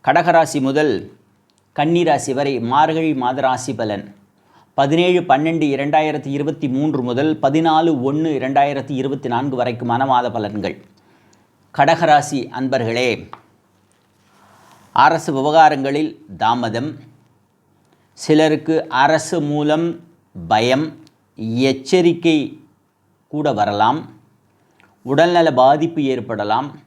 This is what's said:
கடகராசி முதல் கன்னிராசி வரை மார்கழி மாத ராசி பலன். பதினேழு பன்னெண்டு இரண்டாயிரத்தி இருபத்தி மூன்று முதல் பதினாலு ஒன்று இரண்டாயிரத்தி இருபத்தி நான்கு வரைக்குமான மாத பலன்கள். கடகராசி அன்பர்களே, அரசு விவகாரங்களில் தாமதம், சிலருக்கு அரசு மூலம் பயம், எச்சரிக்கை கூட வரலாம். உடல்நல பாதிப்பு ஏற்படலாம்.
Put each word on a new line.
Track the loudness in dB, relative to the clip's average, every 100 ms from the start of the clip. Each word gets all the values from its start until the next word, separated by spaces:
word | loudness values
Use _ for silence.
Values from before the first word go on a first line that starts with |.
கடகராசி | 4 2 4 4 4 0
முதல் | 0 0 0 -2 -6 -20 _ _ _ _ _ -2
கன்னிராசி | 0 2 2 0 0
வரை | -4 -2 -2
மார்கழி | 0 2 2 0 -2 -2
மாத | -2 0
ராசி | -2 -2 -4 -6
பலன். | -4 -6 -8 -20 _ _ _ _ _
பதினேழு | -2 0 2 2 2
பன்னெண்டு | 2 0 2 -2
இரண்டாயிரத்தி | -2 -2 0 0 0 -4 -6
இருபத்தி | -6 -6 -4 -4
மூன்று | -2 -2 -2
முதல் | -2 -2 -2 0
பதினாலு | 0 0 2 2 2 0
ஒன்று | -2 -2 -2 -4
இரண்டாயிரத்தி | 0 0 0 -2 -6
இருபத்தி | -6 -4 -6 -4
நான்கு | -4 -2 -2
வரைக்குமான | -4 -4 -4 -2 0
மாத | 0 -2
பலன்கள். | -4 -6 -6 -8 -10 -18 _ _ _ _ _ _ _ _ 0
கடகராசி | 2 2 4 4 2 -6 -6 -6
அன்பர்களே, | -4 -2 -2 -2 -2 -2 -8 -20 _ _ _ _ _ _ _ _ _ _ _ _ _ _ _
அரசு | 2 4 2 -2
விவகாரங்களில் | -2 2 6 6 4 -2 -2 -4 -6 -20 -2
தாமதம், | 0 0 -2 -4 -6 -10 -20 _ _ _ _ _ _ _ _ _ _
சிலருக்கு | -12 2 4 4 2 -2 -4 -2
அரசு | 2 4 2 0 -4
மூலம் | -2 -2 0 0 -2 -6 -16 _ _ -16 -2
பயம், | 2 2 2 -2 -8 -20 _ _ -10
எச்சரிக்கை | -6 0 0 0 0 2 4 2 0 0 -2 -12 _ _ _ _ _ _ _
கூட | -6 -4
வரலாம். | 0 -2 2 0 0 -8 -20 _ _ _ _ _ _ _ _ -2
உடல்நல | 2 4 4 2
பாதிப்பு | 4 4 4 0 -2
ஏற்படலாம். | -2 -4 -6 -6 -2 -2 -4 -14